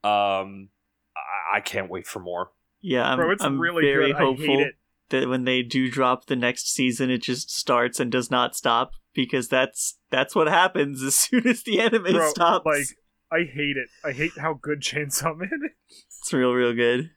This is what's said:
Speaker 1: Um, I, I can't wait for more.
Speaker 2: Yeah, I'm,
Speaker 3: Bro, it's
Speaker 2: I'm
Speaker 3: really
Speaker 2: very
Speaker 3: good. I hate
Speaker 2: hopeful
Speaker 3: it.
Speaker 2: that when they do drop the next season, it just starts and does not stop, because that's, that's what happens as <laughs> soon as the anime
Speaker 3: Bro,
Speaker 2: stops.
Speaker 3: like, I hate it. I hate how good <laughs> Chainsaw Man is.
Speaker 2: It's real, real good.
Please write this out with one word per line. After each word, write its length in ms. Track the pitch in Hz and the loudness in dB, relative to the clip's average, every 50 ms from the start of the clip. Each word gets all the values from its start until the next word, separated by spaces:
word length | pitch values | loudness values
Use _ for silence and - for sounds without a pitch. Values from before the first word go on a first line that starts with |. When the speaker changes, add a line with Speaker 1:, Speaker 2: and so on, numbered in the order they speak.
| - | 2
Speaker 1:
Um, 640 | 104 104 101 101 101 98 95 95 98 101 98 95 98 _ _ _ _ _ _ _ _ _ | 2 2 2 2 2 0 0 -2 -6 -12 -16 -18 -20 _ _ _ _ _ _ _ _ _
I, 400 | - - 73 92 98 82 82 98 | -14 -10 -8 -8 -6 -2 0 0
I 40 | 104 | 0
can't 280 | 101 - - 101 95 92 | 0 -2 -6 -6 -6 -4
wait 160 | 90 92 85 | -8 -10 -10
for 140 | - - 104 | -10 -12 -12
more. 300 | 90 87 87 87 92 - _ _ _ _ _ _ - | -8 -6 -6 -6 -6 -6 _ _ _ _ _ _ -6
Speaker 2:
Yeah, 260 | 185 131 123 120 147 | -2 0 2 2 2
I'm, 60 | 131 | 2
Speaker 3:
Bro, 140 | 127 131 165 196 | 2 2 0 0
it's 100 | 202 - | 0 0
Speaker 2:
I'm 160 | 147 139 139 | -2 0 0
Speaker 3:
really 240 | 165 170 175 165 156 | 0 0 2 2 2
Speaker 2:
very 260 | 143 139 135 135 139 139 | 4 4 4 2 2 2
Speaker 3:
good. 40 | |
I 20 | 147 | 2
hate 60 | 143 | 2
Speaker 2:
hopeful 340 | 135 131 127 156 147 139 139 | 2 2 0 0 2 2 2
Speaker 3:
it. 140 | 151 139 - _ _ _ _ _ _ _ | 2 0 -4 _ _ _ _ _ _ _
Speaker 2:
that 200 | - 131 131 127 | -2 0 0 0
when 140 | 127 127 127 | -2 -2 0
they 180 | 127 127 127 123 | 0 0 0 -2
do 280 | 120 120 131 131 127 | -2 -2 -2 -2 0
drop 360 | 117 135 131 123 127 127 _ | 0 2 2 2 2 0 _
the 100 | - 139 | -4 -2
next 320 | 123 120 123 123 - - - - | 0 0 -2 -2 -2 -4 -4 -2
season, 340 | - 135 127 120 120 135 127 | 0 0 0 0 0 0 0
it 120 | 127 120 - | 0 -2 -2
just 280 | - 123 120 - - | -4 -4 -4 -4 -8
starts 480 | - - - - 131 120 120 123 120 - | -8 -6 -2 0 2 2 2 0 0 -2
and 140 | 139 120 117 | -4 0 0
does 180 | 127 120 - | -2 -2 0
not 240 | 131 123 123 - - | 0 0 0 0 -4
stop, 360 | - - 131 117 117 127 - - - _ _ _ | -4 0 0 2 2 0 -2 -8 -18 _ _ _
because 340 | - 127 123 - 135 120 - | -4 -2 0 0 -2 -2 2
that's, 480 | - 131 131 135 - - - - - _ _ _ | 2 2 2 0 -2 -6 -6 -6 -8 _ _ _
that's 240 | - 127 135 - - | 0 0 0 2 2
what 140 | 202 160 151 | 2 2 4
happens 540 | 151 151 180 185 - - 143 139 143 131 131 | 6 4 4 4 2 0 -2 -2 -2 -4 -2
as 120 | 135 131 | 0 2
<laughs> 20 | |
soon 300 | - - - - 247 233 247 | 0 2 2 2 2 4 2
as 140 | 233 - - | 0 0 -2
the 180 | - 208 185 | 0 0 2
anime 220 | 226 226 226 220 180 180 - | 2 2 2 0 2 2 2
Speaker 3:
Bro, 160 | 170 160 151 | 4 4 2
Speaker 2:
stops. 380 | 151 180 175 170 208 180 - | 2 2 2 4 4 2 2
Speaker 3:
like, 200 | 156 151 143 139 - - _ _ _ _ _ _ _ 160 | 2 0 0 0 -4 -8 _ _ _ _ _ _ _ -2
I 60 | 165 175 147 123 | -2 -2 -2 -4
hate 240 | 143 147 143 143 | -4 -4 -2 -2
it. 120 | 135 123 - _ _ - | -4 -6 -8 _ _ -8
I 80 | 151 131 | -8 -4
hate 200 | 123 151 170 - 147 | -2 -4 -4 -4 -4
how 160 | 139 160 156 | -4 -4 -4
good 260 | 135 - 147 151 147 | -4 -4 -6 -6 -4
<laughs> 20 | - | -4
Chainsaw 540 | - - 147 151 143 - - 143 165 156 | -6 -4 -4 -6 -4 -4 -2 -2 -4 -4
Man 120 | 160 180 190 320 302 285 311 _ _ _ _ | -4 -8 -6 -6 -6 -6 -8 _ _ _ _
is. 160 | - - _ _ - - | -20 -20 _ _ -20 -12
Speaker 2:
It's 120 | - - - | -8 -2 0
real, 200 | 131 127 123 123 | 2 2 4 4
real 200 | 123 123 120 120 | 4 2 2 2
good. 360 | 117 120 117 120 123 156 165 _ | 2 2 2 2 2 0 -6 _